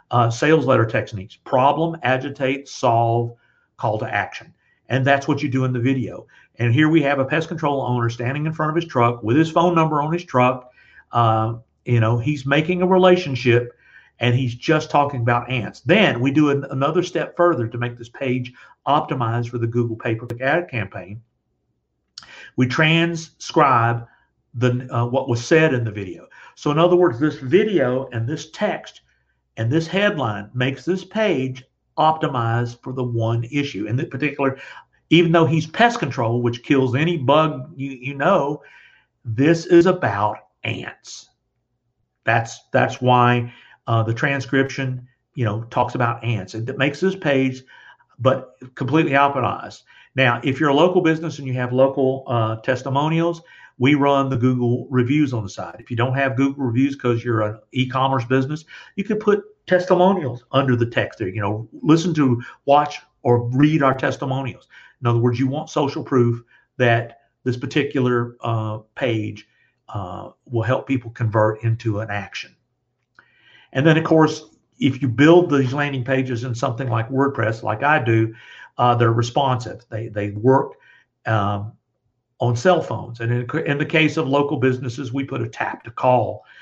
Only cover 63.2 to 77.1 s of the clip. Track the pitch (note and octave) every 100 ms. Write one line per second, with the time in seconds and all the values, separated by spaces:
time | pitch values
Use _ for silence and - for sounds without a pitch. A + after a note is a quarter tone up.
63.2 | B2 A#2+ A#2 B2+ D3+ D#3 C3+ B2+ D3 -
64.2 | C3+ C3 C3 - _ - - _ A#2+ A#2
65.2 | A#2+ A2+ C3+ C#3+ D#3+ D3+ C#3 D#3+ A#2+ B2+
66.2 | A#2+ A#2 - _ _ - A#2+ A#2 A#2 -
67.2 | _ _ B2+ A#2+ B2+ D#3+ A#2 C#3 B2 B2
68.2 | A#2+ - A#2 A2+ A2 A2 - - C3 A2
69.2 | G#2+ G#2+ - _ _ _ - G#2 F2+ F#2+
70.2 | G2 - - A#2 G#2+ C3 - C3+ A#2 -
71.2 | A2 G#2+ G#2+ A2 A2+ A2+ A2+ G#2 G#2+ G2+
72.2 | F#2+ - - _ _ _ _ _ _ _
73.2 | _ _ _ _ _ C3+ D#3 D#3 D#3+ D#3+
74.2 | D#3 - - _ _ _ - - C#3 G#2+
75.2 | D3 F3 F3 C#3+ B2+ C#3 C#3+ C3+ A#2+ C3
76.2 | B2+ A#2 C3 A#2 C3+ A#2 B2+ A2+ A2+